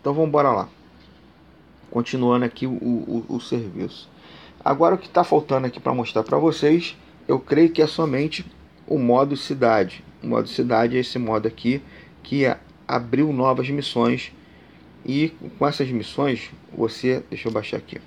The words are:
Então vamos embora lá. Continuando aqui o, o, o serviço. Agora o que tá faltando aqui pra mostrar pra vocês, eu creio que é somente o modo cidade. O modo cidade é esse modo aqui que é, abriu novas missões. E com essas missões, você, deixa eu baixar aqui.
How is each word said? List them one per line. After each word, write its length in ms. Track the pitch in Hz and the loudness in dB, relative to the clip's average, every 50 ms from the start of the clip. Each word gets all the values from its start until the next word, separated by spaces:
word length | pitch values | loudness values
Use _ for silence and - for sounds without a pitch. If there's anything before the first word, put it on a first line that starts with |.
Então 140 | _ 143 143 | _ -2 2
vamos 140 | 151 160 156 | 2 2 2
embora 240 | 143 151 143 139 120 | 4 4 4 4 2
lá. 160 | 101 95 - - - - - _ - - - - - - - - - - - - - - _ - - - - | 2 -2 -4 -10 -20 -20 -20 _ -20 -20 -20 -20 -20 -20 -20 -20 -20 -20 -20 -20 -20 -20 _ -20 -20 -20 -6
Continuando 540 | - 117 117 - - 131 123 123 120 123 123 | -4 -4 -4 -2 -2 0 2 2 2 2 2
aqui 220 | 120 - - - | -2 -4 -4 -6
o, 60 | 131 127 | -6 -4
o, 540 | - - 123 120 117 - - - 117 113 - | -4 -2 -2 -2 -2 -2 -4 -6 -6 -6 -4
o 120 | - 120 | -6 -8
serviço. 680 | - - - 123 113 104 87 - - - - - - - - - - - - - - - - - - | -4 -4 -4 -4 -4 -6 -8 -8 -8 -8 -10 -12 -20 -20 -20 -20 -20 -20 -20 -20 -20 -20 -20 -6 -2
Agora 300 | - 139 143 165 170 190 | -2 2 4 4 2 2
o 40 | 185 | 0
que 100 | - - | -2 -2
tá 160 | - 180 175 | 0 0 2
faltando 420 | - - 151 147 - 139 131 131 | 4 2 0 2 2 -2 0 0
aqui 140 | 127 123 - | -2 -6 -4
pra 140 | - 135 127 | -4 -2 -2
mostrar 280 | 127 117 - - 110 117 | -2 -2 -2 -2 -2 0
pra 160 | - - 147 | 2 0 2
vocês, 580 | 151 165 151 156 - 143 156 175 170 - - - - - - - - | 2 2 0 2 4 4 4 4 2 -2 -10 -14 -20 -20 -20 -20 -2
eu 120 | - 139 131 | -2 -2 -2
creio 320 | - - 143 143 165 165 | 0 0 4 6 6 4
que 100 | 165 - | 6 4
é 60 | 156 | 2
somente 580 | 151 - - 165 156 131 131 143 156 - - - - - - - - _ _ - | 2 2 -2 -2 0 0 -2 -2 -2 -4 -8 -12 -12 -18 -20 -20 -20 _ _ -8
o 120 | - - 151 | -4 -2 0
modo 380 | 127 120 120 127 139 143 143 | 2 4 4 4 4 2 0
cidade. 680 | 135 - - 143 135 127 117 113 107 95 90 - - - - - - - | -6 -4 -6 -2 2 4 4 4 4 2 0 -4 -14 -20 -20 -20 -12 -6
O 40 | |
modo 220 | 117 117 113 113 - | -2 -2 0 -2 -2
cidade 480 | - - 127 120 117 110 117 120 123 | -2 -4 0 2 2 2 2 2 2
é 40 | 127 | 0
esse 180 | 127 - - 123 | -2 -2 -4 -6
modo 300 | 120 110 110 107 107 113 | -4 -2 -2 0 0 -2
aqui 340 | 113 - - 117 127 143 - - - - - - - - - | -6 -2 -2 -2 -2 -2 -4 -12 -20 -20 -20 -20 -20 -20 -10
que 220 | - - 143 135 | -4 -2 0 2
é, 140 | 127 - - - - - - - | 2 0 -2 -8 -20 -20 -20 -8
abriu 460 | - 127 123 120 117 117 131 147 156 147 | -4 -2 -2 -2 0 0 2 2 2 2
novas 360 | 127 127 131 131 127 127 131 | 2 2 2 2 2 0 -2
missões. 600 | 143 143 139 - - 123 117 120 123 127 - - - - - - - - - - - - - - - - - | -2 -4 -4 -4 0 2 2 2 2 0 -6 -12 -16 -20 -20 -20 -20 -20 -20 -20 -20 -20 -20 -20 -20 -14 -8
E 240 | - 131 143 151 160 160 - - - - - | -4 -2 0 0 -2 -2 -8 -16 -16 -4 -2
com 80 | 143 | -2
essas 220 | 143 147 - 143 127 | 0 0 -2 -4 -2
missões, 600 | 131 113 104 - - - 139 143 127 107 - - - - - - - | -2 -4 -6 -6 -4 -2 0 0 -2 -2 -6 -12 -18 -20 -20 -16 -4
você, 460 | - 117 113 - - - 127 127 131 - - | -2 -2 -2 -2 -2 0 0 0 0 -2 -8
deixa 180 | - - - 117 | -12 -6 -6 -4
eu 40 | 110 | -4
baixar 240 | 110 107 - - | -4 -4 -4 -8
aqui. 240 | - - - - - - | -8 -8 -10 -16 -16 -16